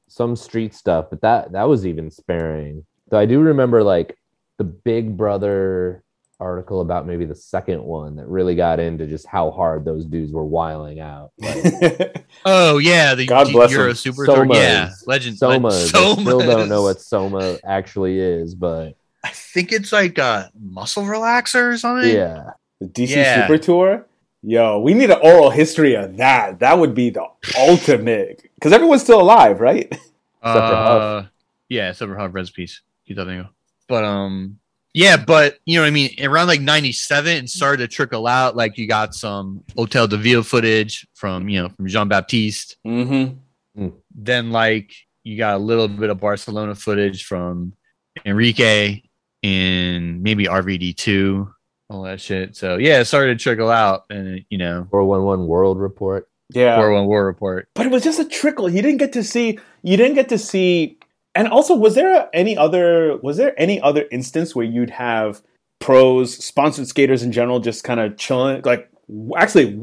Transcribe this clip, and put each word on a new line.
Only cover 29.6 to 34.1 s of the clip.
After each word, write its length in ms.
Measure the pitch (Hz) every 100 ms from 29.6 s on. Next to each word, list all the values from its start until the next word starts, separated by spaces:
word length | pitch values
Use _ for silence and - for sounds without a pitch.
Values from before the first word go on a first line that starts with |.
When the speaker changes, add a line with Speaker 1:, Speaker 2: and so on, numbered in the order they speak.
| 120 180 -
Speaker 2:
<laughs> 40 |
Speaker 1:
Except 120 | - _ _ _ _
for 340 | 117 113 113 110
Huff. 260 | 110 113
Speaker 3:
Uh, 220 | 107 104 98 _ _ _ -
yeah, 220 | 120 95
except 200 | 90 104
for 80 | 98
Huff, 160 | 95
rest 180 | 92 87
in 20 |
peace. 280 | - 85 - _ _ -
Keep 120 | 101
that 80 | 92
thing 140 | 92
going. 100 | 92 _ _ _ -
But, 160 | 120
um, 540 | 107